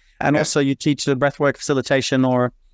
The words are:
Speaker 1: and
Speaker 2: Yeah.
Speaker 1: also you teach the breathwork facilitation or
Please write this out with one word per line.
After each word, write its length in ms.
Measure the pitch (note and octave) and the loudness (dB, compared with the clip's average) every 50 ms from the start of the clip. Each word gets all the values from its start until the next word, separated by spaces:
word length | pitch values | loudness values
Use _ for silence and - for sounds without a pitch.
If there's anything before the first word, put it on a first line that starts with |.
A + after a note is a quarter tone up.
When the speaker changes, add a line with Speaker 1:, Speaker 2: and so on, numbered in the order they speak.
| _ _ _ - | _ _ _ -4
Speaker 1:
and 140 | - - D3 | -2 0 2
Speaker 2:
Yeah. 60 | D3+ | 0
Speaker 1:
also 200 | D#3 - - D3+ | 0 0 0 0
you 140 | C#3+ C3+ C#3 | 0 0 -2
teach 300 | - - D#3 C#3 - - | -2 -2 -2 -2 0 0
the 100 | D3 C3+ | -2 0
breathwork 440 | B2 C#3+ C#3 - - C#3+ C#3 - - | 0 0 -2 0 0 -2 -2 -2 -2
facilitation 680 | - - C#3+ C3 B2 - C#3+ C3 A#2+ - C#3+ C3 C3 | -4 -2 -2 -2 0 0 0 0 0 0 0 2 2
or 300 | B2+ B2+ B2 B2 B2 _ _ _ _ | 2 2 0 0 -2 _ _ _ _